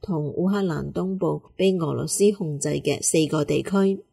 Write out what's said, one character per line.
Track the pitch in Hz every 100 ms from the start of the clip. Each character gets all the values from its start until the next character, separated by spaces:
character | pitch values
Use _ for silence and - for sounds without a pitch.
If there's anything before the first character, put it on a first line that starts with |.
同 | - 165 147
烏 | - 180
克 | 202
蘭 | 190 151 143
東 | 143 185 190
部 | 170 151 - -
被 | 190 185
俄 | 156
羅 | 127 151
斯 | - 202
控 | 202 160 143
制 | 151
嘅 | 143 147 143
四 | - 165 151
個 | 156
地 | 147 147
區。 | - 196 196 196 -